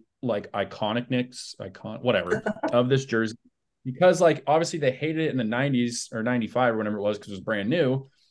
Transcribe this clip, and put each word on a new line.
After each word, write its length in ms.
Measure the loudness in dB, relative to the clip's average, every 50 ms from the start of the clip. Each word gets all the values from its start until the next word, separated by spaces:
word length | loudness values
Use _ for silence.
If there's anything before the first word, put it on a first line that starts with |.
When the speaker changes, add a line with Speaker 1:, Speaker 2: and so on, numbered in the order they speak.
| -14 _ _ _
Speaker 1:
like, 300 | -4 -2 -2 -2 -4 -4
iconicness, 1080 | -4 -4 -4 -4 -4 -4 -2 0 0 -2 -2 -2 -2 -2 -2 -4 -10 -14 -16 -16 -14 -14
icon-, 420 | -14 -14 -14 -14 -14 -12 -12 -2
whatever, 400 | 0 2 2 2 2 0 -2 -2 -2 -4 -6
Speaker 2:
<laughs> 140 | -4 -4 2
Speaker 1:
of 160 | 2 2 4
this 160 | 4 2 0 2
jersey. 300 | 0 0 0 0 -2 -4 -10 _ _ _ _ _ _ _ _ -10
Because, 380 | -10 0 4 6 6 6 6
like, 220 | 6 4 4 2 2
obviously 340 | 2 2 2 2 0 -2 0
they 120 | 0 0
hated 340 | 0 0 -4 -2 -2 -2 -2
it 60 | -2
in 60 | -2
the 60 | -2 -2
nineties 680 | 0 0 0 0 2 2 0 0 0 -2 -6 -10 -8
or 100 | -6 -2
ninety-five 540 | 0 0 0 0 -2 -2 0 2 2 2 2
or 20 |
whenever 200 | 0 -2 -2 -2
it 40 | -2
was, 160 | -2 -2 -2
'cause 120 | -4 -8 -12
it 20 |
was 80 | -12 -8
brand 300 | -4 -4 -2 -2 0 0
new. 380 | 2 2 2 2 0 -2 -4 -10 _ _ _ _